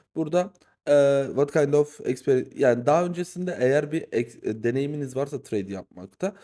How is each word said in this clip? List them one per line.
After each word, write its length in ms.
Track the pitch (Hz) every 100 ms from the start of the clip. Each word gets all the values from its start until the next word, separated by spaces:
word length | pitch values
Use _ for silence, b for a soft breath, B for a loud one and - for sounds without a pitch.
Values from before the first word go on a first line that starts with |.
| b -
Burada, 380 | 151 175 185 _ b b -
e, 360 | 147 139 139 135
what 240 | 113 143
kind 220 | 160 143
of 260 | 147 147 -
exper-, 600 | - 131 - 131 - -
yani 260 | 131 120 120
daha 200 | 156 180
öncesinde 520 | 175 175 175 180 -
eğer 320 | 127 143 147
bir 140 | 160 -
ex-, 260 | 110 123 -
e, 200 | - 110
deneyiminiz 520 | 117 127 143 151 139 127
varsa 280 | 139 143
trade 300 | - 107 95
yapmakta, 640 | 95 - - 95 - 190 208